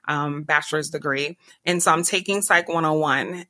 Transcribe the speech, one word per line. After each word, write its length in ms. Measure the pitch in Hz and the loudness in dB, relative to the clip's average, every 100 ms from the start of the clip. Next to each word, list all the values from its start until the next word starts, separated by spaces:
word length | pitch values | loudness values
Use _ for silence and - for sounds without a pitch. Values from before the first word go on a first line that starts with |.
| - | -4
um, 360 | 147 147 147 | -2 -2 -4
bachelor's 480 | 151 151 - 156 147 | 0 0 0 -4 -4
degree. 480 | 156 147 135 147 175 _ - | -4 -2 -2 -4 -8 _ -8
And 180 | - 175 | -2 2
so 80 | 175 | 4
I'm 120 | 165 | 4
taking 400 | 170 196 185 202 | 2 0 -2 -2
Psych 260 | 202 175 170 | 2 2 2
one 160 | 165 | 0
oh 80 | 160 | 2
one, 540 | 156 151 135 107 180 175 | 2 2 0 -2 -6 -6